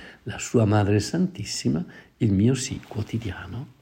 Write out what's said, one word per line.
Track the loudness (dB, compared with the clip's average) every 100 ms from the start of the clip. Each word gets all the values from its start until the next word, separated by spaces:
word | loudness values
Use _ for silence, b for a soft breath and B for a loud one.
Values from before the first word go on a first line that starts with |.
| B B
la | -12 -10
sua | 0 2 4
Madre | 4 4 2
Santissima | 2 0 0 -2 -8 -4 -2 -2 -4 B B -2
il | 2
mio | 4 4 2
sì | -2 -8 -8
quotidiano. | -8 -6 -6 -6 -10 -10 -10 -12 _